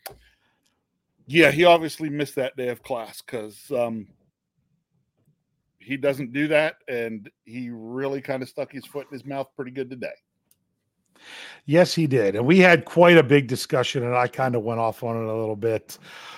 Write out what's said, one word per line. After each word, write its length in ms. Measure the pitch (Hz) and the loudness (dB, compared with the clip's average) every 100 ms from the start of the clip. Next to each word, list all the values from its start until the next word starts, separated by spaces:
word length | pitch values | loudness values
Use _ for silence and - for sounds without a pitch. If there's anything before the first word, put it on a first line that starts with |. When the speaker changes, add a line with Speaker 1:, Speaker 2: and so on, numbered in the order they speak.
| - - _ _ _ _ _ _ _ _ _ _ - | -20 -20 _ _ _ _ _ _ _ _ _ _ 0
Speaker 1:
Yeah, 240 | 156 147 | 4 4
he 140 | 143 175 | 6 6
obviously 420 | 170 156 - 156 | 6 2 -8 -6
missed 280 | 147 143 143 | -6 -6 -4
that 200 | 127 131 | -6 -6
day 120 | 123 | -6
of 140 | 120 | -6
class 380 | - 120 104 - | -8 -8 -10 -16
'cause, 500 | - 120 107 101 - | -12 -12 -12 -16 -8
um, 380 | 127 117 113 98 _ _ _ _ _ _ _ _ _ _ _ _ _ _ _ _ _ | -4 -4 -6 -14 _ _ _ _ _ _ _ _ _ _ _ _ _ _ _ _ _
he 200 | 117 139 | -12 -4
doesn't 340 | 139 135 123 | -4 -4 -6
do 160 | 135 156 | -4 0
that, 280 | 151 156 - - | 0 0 -6 -10
and 420 | 120 117 110 98 _ | -8 -8 -10 -16 _
he 240 | - 123 120 | -18 -14 -12
really 520 | 117 113 127 139 139 | -14 -12 -8 -6 -6
kinda 240 | 135 131 131 | -8 -8 -8
stuck 260 | - 131 | -12 -12
his 140 | 135 - | -14 -16
foot 200 | 143 135 | -14 -14
in 20 | |
his 140 | 131 135 | -14 -10
mouth 220 | 139 135 - | -10 -10 -12
pretty 140 | 127 | -12
good 200 | 131 123 | -10 -12
today. 240 | 127 82 - _ _ _ _ _ _ _ _ _ _ - - - - - | -10 -12 -14 _ _ _ _ _ _ _ _ _ _ -20 -20 -20 -14 2
Speaker 2:
Yes, 280 | 160 180 | 4 4
he 120 | 165 156 | 2 0
did. 280 | 127 98 | 2 0
And 120 | 101 127 | 0 4
we 140 | 185 | 6
had 260 | 180 165 - | 6 6 2
quite 320 | 165 175 165 | 4 8 8
a 40 | |
big 240 | 127 143 127 | 6 4 2
discussion, 580 | 127 - 139 123 139 | -6 -2 -2 -2 -4
and 100 | 120 123 | -4 -2
I 100 | 123 | -2
kinda 320 | - 131 120 | -2 -4 -2
went 220 | 110 113 | -4 -4
off 220 | 113 - | -4 -4
on 140 | 120 113 | -6 -6
it 120 | 110 | -6
a 80 | 110 | -6
little 200 | 110 104 | -6 -4
bit. 420 | 113 110 - - - - - | -4 -4 -6 -20 -20 -20 -20